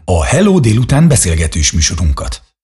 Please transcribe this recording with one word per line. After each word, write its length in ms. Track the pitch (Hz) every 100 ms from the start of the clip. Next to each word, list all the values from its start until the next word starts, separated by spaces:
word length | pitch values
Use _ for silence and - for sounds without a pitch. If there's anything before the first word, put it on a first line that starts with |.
a 200 | - 90
Hello 360 | 76 147 208 185
délután 480 | 117 110 120 139 165
beszélgetős 640 | 127 - 82 80 - -
műsorunkat. 680 | 82 76 - 85 69 - - _ _